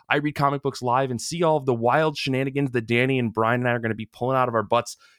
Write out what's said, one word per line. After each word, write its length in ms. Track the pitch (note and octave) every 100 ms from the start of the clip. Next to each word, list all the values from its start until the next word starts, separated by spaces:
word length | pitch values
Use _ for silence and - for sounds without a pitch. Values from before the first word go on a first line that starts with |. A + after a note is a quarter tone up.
| -
I 60 | C#3+
Read 180 | D3
Comic 280 | C#3+ C#3+ C#3
Books 200 | C3+ -
live 280 | B2 B2 C3+
and 100 | A#2+
see 220 | - C3
all 140 | E3 D3+
of 80 | C3+
the 80 |
wild 420 | A#2 A#2 C#3+ D#3+ C#3+
shenanigans 540 | C#3 C3 C3+ C#3 C#3
that 140 | A#2+ A2+
Danny 320 | A#2+ C3 C3
and 140 | A#2
Brian 280 | A2 A2+ B2
and 80 | B2
I 40 |
are 60 | A#2+
gonna 160 | A2+
be 120 | A2 G#2+
pulling 300 | - B2 C3
out 120 | B2+
of 60 |
our 80 | A2+
butts, 340 | G2+ A#2+ - - -